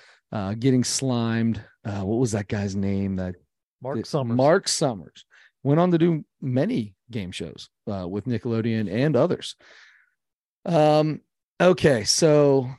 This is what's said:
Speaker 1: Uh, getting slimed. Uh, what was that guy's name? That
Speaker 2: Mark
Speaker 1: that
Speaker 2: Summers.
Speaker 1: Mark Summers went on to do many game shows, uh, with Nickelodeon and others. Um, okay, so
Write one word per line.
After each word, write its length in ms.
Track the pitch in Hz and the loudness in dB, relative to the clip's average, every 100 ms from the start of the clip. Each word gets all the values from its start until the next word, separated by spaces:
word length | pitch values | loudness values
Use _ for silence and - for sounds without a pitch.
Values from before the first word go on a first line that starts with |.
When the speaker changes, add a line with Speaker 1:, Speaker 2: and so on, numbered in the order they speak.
| _ _ - | _ _ -12
Speaker 1:
Uh, 240 | 110 95 113 | -8 -6 -2
getting 280 | 131 127 | 2 2
slimed. 800 | 120 - 135 120 113 113 113 101 - _ 113 | 0 -2 -2 -2 -2 0 -2 -4 -10 _ -10
Uh, 160 | 101 | -6
what 160 | 95 113 | -4 -2
was 120 | 123 | 0
that 160 | 104 98 | -2 -4
guy's 280 | 107 101 98 | -4 -4 -4
name? 420 | 98 98 98 92 | -2 -2 -4 -4
That 180 | 92 87 _ _ _ _ | -6 -10 _ _ _ _
Speaker 2:
Mark 160 | 127 117 | -8 -8
Speaker 1:
that 100 | - | -4
Speaker 2:
Summers. 300 | 151 120 120 | -4 -2 2
Speaker 1:
Mark 300 | 139 185 - | 4 4 2
Summers 580 | - 143 101 73 - _ _ _ _ | -2 -2 -4 -12 -20 _ _ _ _
went 180 | 135 156 | 0 2
on 120 | 180 | 4
to 60 | 170 | 4
do 260 | 170 156 - - | 2 0 -6 -10
many 540 | 135 127 190 233 107 _ _ | -4 -2 0 -2 -6 _ _
game 200 | 113 90 | -10 -8
shows, 380 | - 82 - - _ - | -10 -12 -14 -20 _ -10
uh, 160 | 98 90 | -8 -6
with 180 | 101 127 | -6 -4
Nickelodeon 680 | 113 120 113 113 110 101 | -4 -2 -2 -2 -2 -2
and 240 | 107 151 123 | 0 0 2
others. 400 | 170 - - - - - - _ _ _ _ _ _ _ 196 | 2 0 -8 -16 -20 -20 -20 _ _ _ _ _ _ _ -2
Um, 560 | 165 151 151 156 147 _ _ _ - | 2 4 4 2 -4 _ _ _ 2
okay, 420 | 180 180 160 120 | 2 4 4 2
so 680 | 104 - 160 151 143 135 127 | 0 2 4 6 6 4 0